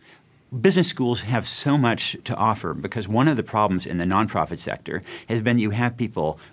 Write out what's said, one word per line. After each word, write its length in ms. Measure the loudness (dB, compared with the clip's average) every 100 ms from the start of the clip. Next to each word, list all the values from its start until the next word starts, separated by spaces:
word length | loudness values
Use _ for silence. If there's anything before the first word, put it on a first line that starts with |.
| -20 -20 _ _ _ 2
Business 280 | 4 6 4
schools 320 | 2 0 0
have 260 | 0 0 2
so 300 | 0 2 2
much 400 | 2 2 -2 -6 -6
to 100 | 0
offer 380 | 0 0 -4
because 340 | -6 -6 -6 0
one 220 | 2 4
of 80 | 2
the 60 |
problems 440 | 0 0 2 0 -2
in 100 | -2
the 60 |
nonprofit 560 | 0 0 0 -2 -4 -4
sector 440 | -6 -8 -8 -8 -10 -14 -6
has 120 | -2
been 160 | 2 2
you 120 | 2
have 260 | 0 -2 -2
people 420 | -6 -2 -4 -4 -14